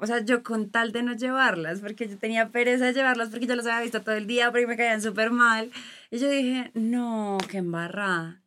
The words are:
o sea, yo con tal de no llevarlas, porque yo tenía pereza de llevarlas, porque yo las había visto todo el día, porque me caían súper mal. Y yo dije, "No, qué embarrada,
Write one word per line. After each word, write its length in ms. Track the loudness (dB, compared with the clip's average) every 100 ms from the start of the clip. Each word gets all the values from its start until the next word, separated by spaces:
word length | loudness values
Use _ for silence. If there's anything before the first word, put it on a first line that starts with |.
o 60 | -2
sea, 140 | -2
yo 180 | 2 0
con 280 | 0 -4 -2
tal 200 | 0 0
de 100 | 0
no 100 | -2
llevarlas, 680 | -2 -2 2 2 2 -2 -6
porque 280 | -8 -8 -8
yo 80 | -6
tenía 300 | -2 0 0
pereza 380 | 2 2 4 2
de 60 |
llevarlas, 340 | 2 2 2 -2
porque 180 | -4 -2
yo 80 |
las 120 | -2 0
había 160 | -2
visto 180 | -2 -4
todo 120 | -2 -4
el 100 | 0
día, 240 | 2 4
porque 160 | 4 0
me 100 | 2
caían 240 | 0 0
súper 280 | -2 0 0
mal. 400 | 4 4 4 -2 -10 -16 -20 -10
Y 80 | -2
yo 100 | 0
dije, 400 | 2 0 -2 -4
"No, 640 | -2 0 0 0 -2 -2 -2 -2
qué 80 | -4
embarrada, 840 | -2 -2 -4 -4 -2 -2 -2 -12